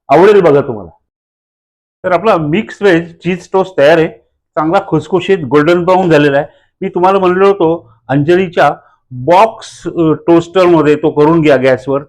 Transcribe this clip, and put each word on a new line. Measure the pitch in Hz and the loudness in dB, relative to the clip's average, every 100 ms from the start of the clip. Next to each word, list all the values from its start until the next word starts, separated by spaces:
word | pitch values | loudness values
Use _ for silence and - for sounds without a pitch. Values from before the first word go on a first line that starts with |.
| - | -2
आवडेल | 147 196 202 | 2 4 4
बघा | 170 143 | 4 2
तुम्हाला. | 135 110 85 _ _ _ _ _ _ _ _ _ _ _ | -2 -8 -14 _ _ _ _ _ _ _ _ _ _ _
तर | 185 | -4
आपला | 175 214 185 | -2 0 -2
मिक्स | 151 180 220 - | -2 -4 -6 -4
व्हेज | 202 165 170 - | 0 0 -2 -10
चीज | 170 180 - | -8 -8 -4
टोस्ट | 190 185 - | -4 -2 0
तयार | 143 165 | 2 2
आहे. | 165 - _ _ _ | 0 -6 _ _ _
चांगला | - 156 190 190 | -8 -2 -4 -2
खुसखुशीत | 156 - 165 170 196 | -6 -4 -4 -2 -4
गोल्डन | 131 147 151 175 | 0 0 2 0
ब्राऊन | 175 185 185 | 0 0 2
झालेला | 147 147 139 | 2 2 0
आहे. | 151 _ _ - | -4 _ _ -12
मी | 190 | -8
तुम्हाला | 185 180 196 | -2 0 0
म्हणलो | 185 180 196 | 0 2 2
होतो | 196 160 170 - _ - | 2 0 -2 -8 _ -4
अंजलीच्या | 139 143 175 185 185 151 - _ _ - | -2 0 0 0 0 0 -2 _ _ -18
बॉक्स, | 127 131 180 226 - - - 170 | -8 0 2 2 -2 -20 -14 -10
अ, | 175 160 | -4 -2
टोस्टरमध्ये | 151 - 170 170 190 175 165 147 147 | -2 0 0 0 0 2 2 2 0
तो | 156 | -2
करून | 143 151 165 | 0 0 2
घ्या | 151 131 | 2 2
गॅसवर, | 131 127 143 139 | 2 -2 -4 -8